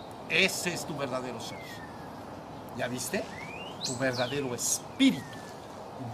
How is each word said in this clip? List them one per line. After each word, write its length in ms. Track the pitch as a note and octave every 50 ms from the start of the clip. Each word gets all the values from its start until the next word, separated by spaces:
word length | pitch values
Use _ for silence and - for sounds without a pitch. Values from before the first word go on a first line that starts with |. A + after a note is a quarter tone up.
| - - - - - -
Ese 460 | D#3+ E3 F#3+ F#3 - - - F3+ E3
es 100 | - -
tu 100 | - D#3
verdadero 460 | C3+ C#3 B2+ B2+ B2+ B2+ B2+ A#2 A2+
ser. 180 | A2 - - - - - - - - - - - - - - - - - - - - - - - - - -
¿Ya 100 | A#2+ B2+
viste? 380 | B2 B2+ B2 - - - - - - - - - - - - - - - -
Tu 140 | - C3+ B2+
verdadero 580 | A2+ C3+ C3 B2 A#2+ B2 B2 C3+ C#3+ C3+ B2+ A#2+
espíritu 680 | A2+ - - - - - - - - C4+ C4+ E3+ B2+ - - - - - - - - - - - - - - - - B2+ A#2